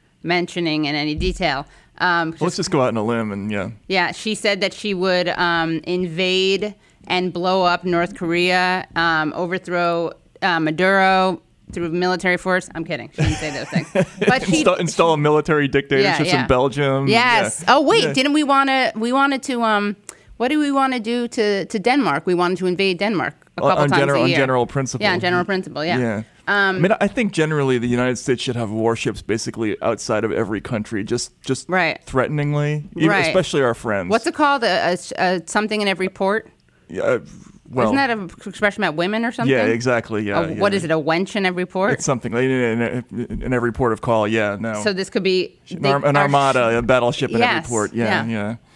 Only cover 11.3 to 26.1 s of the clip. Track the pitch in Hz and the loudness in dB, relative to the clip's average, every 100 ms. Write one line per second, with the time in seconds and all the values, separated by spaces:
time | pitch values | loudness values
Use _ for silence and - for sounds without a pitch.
11.3 | 175 _ _ - 196 170 175 180 180 185 | 0 _ _ -12 -6 -4 0 0 0 0
12.3 | 180 185 185 - 160 165 147 117 - 156 | 0 0 -2 -2 -10 -8 -8 -8 -2 -2
13.3 | 156 156 135 127 175 139 196 170 - - | -2 -6 -8 -4 -4 -2 0 0 0 2
14.3 | 254 190 311 233 - 170 - 165 156 147 | 2 2 2 4 2 0 2 4 4 4
15.3 | 151 147 151 139 139 139 135 190 156 156 | 2 2 2 2 0 2 2 2 2 2
16.3 | 127 127 127 139 139 139 135 139 226 247 | 2 2 2 2 2 0 2 2 4 4
17.3 | 226 202 - 165 269 285 453 151 139 277 | 2 0 -2 2 4 6 4 4 2 2
18.3 | 294 285 277 269 269 254 220 233 262 277 | 2 2 2 4 2 0 -2 0 2 2
19.3 | 269 - 247 226 208 202 196 - - - | 0 -4 -2 0 2 0 -4 -12 -20 -14
20.3 | - 240 302 285 277 269 254 214 240 240 | -4 0 0 2 2 0 -2 -2 -2 -2
21.3 | - 208 196 160 220 214 277 196 143 185 | 0 0 0 -2 -2 2 2 2 0 0
22.3 | 175 175 180 185 180 196 175 202 190 107 | 0 0 0 0 0 0 0 0 0 -2
23.3 | - _ - - 185 147 160 139 135 127 | -6 _ -2 2 2 4 4 4 2 2
24.3 | 131 131 127 117 143 131 123 208 175 180 | 2 2 2 0 -2 -4 -2 0 0 0
25.3 | 180 175 185 165 135 156 131 117 | 0 0 -4 -4 -6 -2 -2 -2